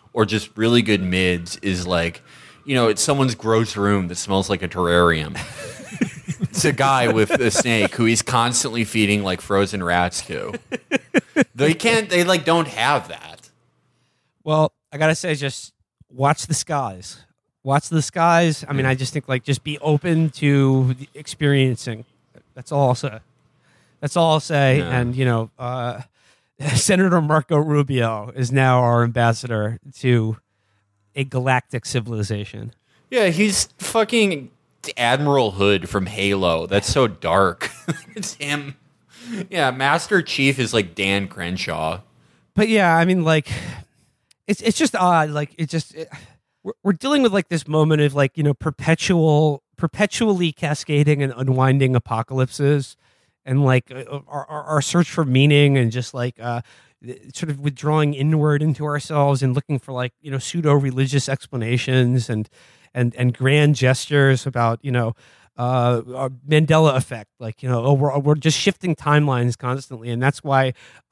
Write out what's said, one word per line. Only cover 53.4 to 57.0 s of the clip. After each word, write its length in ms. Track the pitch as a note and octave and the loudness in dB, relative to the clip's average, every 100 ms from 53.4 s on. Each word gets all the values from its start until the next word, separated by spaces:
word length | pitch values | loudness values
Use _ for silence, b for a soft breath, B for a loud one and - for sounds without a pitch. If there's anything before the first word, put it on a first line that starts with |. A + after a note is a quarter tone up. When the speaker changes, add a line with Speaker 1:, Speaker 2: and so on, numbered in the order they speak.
Speaker 2:
and, 200 | C3+ C3 | -4 2
like, 280 | C#3 B2+ - | 4 2 0
uh, 100 | C3 C3 C#3+ - | -10 -12 -14 -12
our, 200 | C#3+ C#3+ | -14 -12
our, 160 | D3+ | -12
our 180 | D3 D3+ | -4 -2
search 260 | C#3 F3 E3+ | 0 0 0
for 160 | - | 0
meaning 540 | D3 C3 C#3+ D3 C#3+ C3+ | 0 4 4 6 4 4
and 140 | A#2 | 0
just, 200 | A#2+ B2 | -2 -6
like, 280 | C3 B2 - | -6 -8 -8
uh, 200 | A#2 A#2+ b b b _ | -8 -8 b b b _